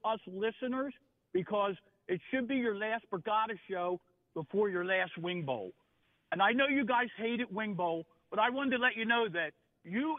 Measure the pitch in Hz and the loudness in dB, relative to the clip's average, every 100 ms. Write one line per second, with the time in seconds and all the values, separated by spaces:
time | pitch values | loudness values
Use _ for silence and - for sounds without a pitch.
0 | 214 220 - 185 220 220 254 262 277 - | -4 -4 -6 -4 -4 -2 -4 -2 -4 -8
1 | _ _ _ 185 175 208 202 185 _ _ | _ _ _ -2 0 0 0 -2 _ _
2 | - 185 - 262 240 269 240 202 214 226 | -4 -4 -2 -2 0 0 0 -2 -2 -4
3 | - 185 220 214 220 208 - 185 175 180 | -4 -6 0 0 0 -4 -6 -2 -2 -2
4 | - _ _ 160 156 196 208 180 180 190 | -6 _ _ -10 -4 0 2 2 2 0
5 | 175 - 170 180 139 120 92 - _ _ | 0 -4 -4 -2 -2 -2 -4 -12 _ _
6 | _ _ _ 175 196 240 277 277 233 240 | _ _ _ 2 4 4 4 2 2 2
7 | 247 - 226 233 240 196 214 180 175 165 | 0 -2 -2 -2 -4 -4 -4 -2 0 -2
8 | 165 _ _ 196 233 262 269 240 247 220 | -6 _ _ 0 2 2 0 2 2 2
9 | 226 233 226 170 156 - _ _ 170 208 | 2 2 2 0 -4 -6 _ _ -6 -2
10 | 311 | 0